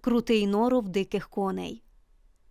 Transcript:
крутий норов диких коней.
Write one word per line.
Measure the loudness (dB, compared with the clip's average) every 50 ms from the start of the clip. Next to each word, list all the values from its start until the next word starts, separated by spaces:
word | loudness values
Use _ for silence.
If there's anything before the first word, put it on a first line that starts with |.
крутий | -2 0 0 2 2 2 2 2 2
норов | 2 2 2 2 2 2 0 0 -2
диких | -2 -4 -2 -2 -4 -6 -6 -6
коней. | -6 -4 -4 -4 -4 -6 -8 -10 -12 -14 -18 _ _ -20 _ _ _ _ _ _ _ _ _ _